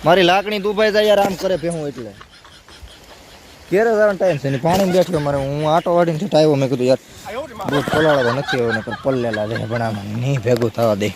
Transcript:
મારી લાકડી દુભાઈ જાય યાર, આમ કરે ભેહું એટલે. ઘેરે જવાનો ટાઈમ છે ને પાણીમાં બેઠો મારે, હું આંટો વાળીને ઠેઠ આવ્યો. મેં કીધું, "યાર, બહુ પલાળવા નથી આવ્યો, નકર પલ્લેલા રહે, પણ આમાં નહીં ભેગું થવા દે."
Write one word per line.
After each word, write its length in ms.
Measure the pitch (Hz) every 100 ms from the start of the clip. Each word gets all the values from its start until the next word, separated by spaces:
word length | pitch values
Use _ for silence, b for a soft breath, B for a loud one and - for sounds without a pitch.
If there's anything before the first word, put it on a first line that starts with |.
| 147
મારી 180 | 185
લાકડી 360 | 175 190 202 214
દુભાઈ 320 | 196 202 220
જાય 140 | 208 214
યાર, 140 | 202
આમ 160 | 196 185
કરે 220 | 185 175
ભેહું 300 | 165 165 147
એટલે. 260 | 127 110 98 - - - - - - - - - - - - - - -
ઘેરે 200 | 180 233
જવાનો 220 | 208 214
ટાઈમ 240 | 190 190 147
છે 120 | 139
ને 80 | 135
પાણીમાં 380 | 160 185 190 180
બેઠો 240 | 175 165
મારે, 180 | 147 143
હું 380 | 135 147 151 165
આંટો 200 | 185 175
વાળીને 240 | 170 156
ઠેઠ 160 | 190 151
આવ્યો. 200 | 156 139
મેં 140 | 135
કીધું, 160 | 127 123
"યાર, 120 | 131 - - - 220 320 - -
બહુ 120 | 143
પલાળવા 520 | - 151 156 143 120
નથી 240 | 123 135 131
આવ્યો, 140 | 117
નકર 200 | 110 107 110
પલ્લેલા 400 | 139 131 117 107
રહે, 220 | 104 113 107
પણ 160 | 117
આમાં 240 | 113 107 101
નહીં 340 | 110 127 139
ભેગું 300 | 110 120 117
થવા 260 | - 117 101
દે." 140 | 104